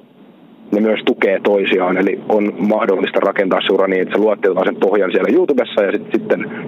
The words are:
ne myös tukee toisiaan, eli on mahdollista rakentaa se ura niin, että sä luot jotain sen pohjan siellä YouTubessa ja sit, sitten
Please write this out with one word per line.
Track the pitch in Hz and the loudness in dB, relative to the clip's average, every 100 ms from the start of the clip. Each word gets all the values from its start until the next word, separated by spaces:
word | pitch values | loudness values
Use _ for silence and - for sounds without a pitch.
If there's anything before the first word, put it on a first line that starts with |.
| - - - - - - - | -12 -20 -20 -20 -20 -20 -4
ne | 104 | 0
myös | 110 107 - | 0 0 -2
tukee | - 107 95 | 0 0 0
toisiaan, | 110 101 95 95 90 92 | 2 0 2 0 0 0
eli | 98 - - | 0 -2 -2
on | 107 104 - 104 | 0 0 -2 0
mahdollista | 110 110 92 98 95 | 0 0 0 0 0
rakentaa | 95 98 95 92 | 0 0 0 0
se | - | 0
ura | 95 95 | 2 2
niin, | 92 | 0
että | 87 - | 0 0
sä | |
luot | 107 104 | 0 2
jotain | 98 90 98 | 0 0 -2
sen | 85 | 0
pohjan | 101 101 92 | 0 2 0
siellä | 92 92 | 0 2
YouTubessa | 156 180 131 113 - | 2 2 0 0 0
ja | 98 | 0
sit, | 104 - | -2 -2
sitten | 110 - 92 - - | -4 -2 -4 -4 -10